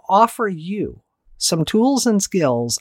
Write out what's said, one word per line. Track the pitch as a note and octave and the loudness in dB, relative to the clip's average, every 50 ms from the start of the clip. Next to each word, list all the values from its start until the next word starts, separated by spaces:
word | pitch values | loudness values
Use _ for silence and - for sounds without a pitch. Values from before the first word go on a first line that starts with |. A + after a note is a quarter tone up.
| _ - | _ 2
offer | F#3 G3+ A3+ A3+ - - A#3 G#3 | 4 4 4 4 2 -4 -4 -4
you | F#3 D#3 D#3 F3+ G3+ G#3+ D#3 - - G#2 _ _ _ _ _ _ - - | -4 -6 -8 -8 -6 -6 -6 -6 -8 -12 _ _ _ _ _ _ -14 -6
some | - - F3 D#3+ D#3 | -4 -2 0 0 -2
tools | - - G#3+ A#3 C4 C#4 B3+ - | 0 2 2 2 2 2 0 0
and | A#3+ G#3+ G3 F#3+ | 0 0 0 0
skills | - - F#3+ D#3+ C3+ B2 A#2+ A#2+ A#2+ A#2 - | -2 -2 0 0 0 0 0 -2 -4 -6 -4